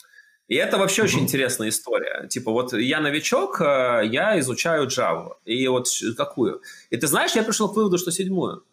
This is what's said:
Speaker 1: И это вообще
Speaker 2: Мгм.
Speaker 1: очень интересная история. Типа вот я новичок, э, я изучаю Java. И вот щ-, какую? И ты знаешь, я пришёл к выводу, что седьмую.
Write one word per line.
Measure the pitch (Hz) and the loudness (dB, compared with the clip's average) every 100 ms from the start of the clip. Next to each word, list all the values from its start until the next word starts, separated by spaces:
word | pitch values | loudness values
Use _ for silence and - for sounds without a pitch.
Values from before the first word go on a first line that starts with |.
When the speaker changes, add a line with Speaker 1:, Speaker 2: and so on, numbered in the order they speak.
| - - - _ - | -20 -20 -20 _ -2
Speaker 1:
И | 131 | 0
это | 214 190 | 2 2
вообще | 190 - | 2 2
Speaker 2:
Мгм. | 214 | 2
Speaker 1:
очень | 127 | 2
интересная | 127 - 127 - 110 | 0 0 0 0 -2
история. | - - 107 78 - 69 | -4 -2 -2 -2 -6 -6
Типа | 120 113 | -6 -2
вот | 113 123 | 0 0
я | 113 123 156 | 0 0 0
новичок, | 147 147 - 269 392 - | 0 0 0 0 0 0
э, | 156 135 127 120 107 | 2 4 4 2 2
я | 127 196 202 | 2 2 2
изучаю | 127 113 170 160 131 | 0 -2 0 0 0
Java. | 123 104 82 85 - | 0 0 0 -6 -12
И | - 123 131 | -4 0 2
вот | 127 123 | 0 0
щ-, | - 110 | -4 -4
какую? | 117 143 - 104 - - - - | -4 -4 -2 -2 -2 -12 -20 -8
И | 120 | -4
ты | 151 | 0
знаешь, | 180 285 240 | 0 2 0
я | |
пришёл | 220 214 208 | 0 0 0
к | 214 | 0
выводу, | 214 180 | 2 0
что | 180 | 0
седьмую. | 170 190 185 117 - - | -4 -2 -2 -2 -6 -14